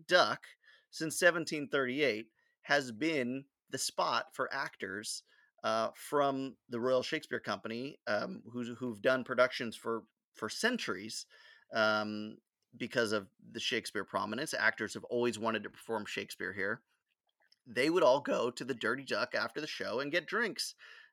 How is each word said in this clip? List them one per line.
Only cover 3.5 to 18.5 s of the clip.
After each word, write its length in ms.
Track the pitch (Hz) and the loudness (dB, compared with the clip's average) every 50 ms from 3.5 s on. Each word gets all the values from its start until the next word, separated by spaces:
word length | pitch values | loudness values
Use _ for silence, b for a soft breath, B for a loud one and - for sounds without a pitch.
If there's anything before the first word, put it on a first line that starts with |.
| _ _ _ _ | _ _ _ _
the 80 | - | -6
spot 500 | 131 - - - - 180 165 127 113 - - - | -4 -4 -4 -2 0 0 2 2 0 0 -2 -4
for 180 | - 131 - - | -4 -4 -2 -2
actors, 680 | 135 143 160 - - - 95 95 104 113 - - - - _ _ _ _ _ _ _ | -4 -4 -6 -8 -8 -8 -8 -6 -6 -6 -8 -8 -10 -12 _ _ _ _ _ _ _
uh, 280 | - 110 110 113 113 117 - | -2 0 2 2 2 0 -2
from 600 | - - - 151 143 143 139 135 135 135 135 - - _ - | -8 -6 0 2 4 4 4 2 0 -4 -6 -8 -14 _ -8
the 100 | 120 117 | -4 0
Royal 240 | 117 127 131 127 127 | 2 4 4 4 2
Shakespeare 380 | - 165 151 - - 123 - | 0 -2 -4 -4 -4 -6 -4
Company, 580 | - 120 101 98 - 110 113 117 131 143 - - - | -2 -4 -4 -4 -4 -4 -6 -6 -6 -8 -10 -8 -2
um, 340 | 123 107 101 - - - 110 - 110 | 0 0 0 0 -2 -6 -10 -12 -8
who's, 200 | 117 123 120 117 120 117 | -6 -6 -6 -6 -6 -6
who've 220 | 127 123 110 101 | -6 -6 -4 0
done 240 | 104 135 131 127 117 | 2 2 2 2 0
productions 500 | - 127 117 127 127 - - 131 113 - | 0 4 4 4 4 4 0 -4 -4 -6
for, 280 | - - 123 113 110 - - _ _ _ _ _ | -6 -4 -4 -4 -4 -6 -10 _ _ _ _ _
for 120 | - 110 | -8 -6
centuries, 760 | 107 - - - 233 254 220 - - 98 92 101 113 - - - - b b b b b b b b - | -6 -2 0 0 0 0 0 -2 -4 -6 -6 -6 -10 -10 -10 -12 -14 b b b b b b b b 2
um, 640 | 113 107 107 107 107 107 104 107 107 107 107 110 - _ _ _ _ _ _ - | 4 4 4 4 4 0 -2 -4 -6 -8 -8 -12 -16 _ _ _ _ _ _ -12
because 340 | 120 127 110 - 127 117 104 | -8 -8 -2 2 2 2 2
of 160 | 110 107 98 - _ _ - 113 | 2 0 -2 -4 _ _ -20 -14
the 80 | 113 113 | -10 -6
Shakespeare 460 | - - 127 110 - - - 104 95 | -4 -2 -2 -2 -2 -4 -6 -6 -4
prominence. 480 | - - 95 98 104 110 123 156 - - | -2 -2 -2 -2 -2 -4 -4 -4 -4 -2
Actors 360 | - 104 110 - - 113 98 - | 2 2 2 2 0 -2 -6 -6
have 100 | 110 92 | -8 -6
always 340 | - 117 120 120 123 104 | -4 0 2 2 2 0
wanted 260 | 104 110 113 110 107 101 | 0 0 0 0 -2 -4
to 60 | 98 | -8
perform 360 | - - - - 113 107 104 | -12 -14 -8 -4 -4 -4 -4
Shakespeare 480 | - - - 101 - - - 95 92 98 | -4 -6 -6 -6 -6 -8 -8 -6 -6 -4
here. 260 | 101 95 101 117 127 _ _ _ _ _ _ _ _ _ _ _ _ _ _ _ _ _ | -2 -2 -2 -4 -4 _ _ _ _ _ _ _ _ _ _ _ _ _ _ _ _ _
They 220 | 131 107 120 135 156 | -6 -2 0 2 2
would 140 | 170 185 160 | 4 6 6
all 180 | 127 127 147 | 6 6 6
go 280 | - - - 139 117 123 | 4 0 0 0 0 0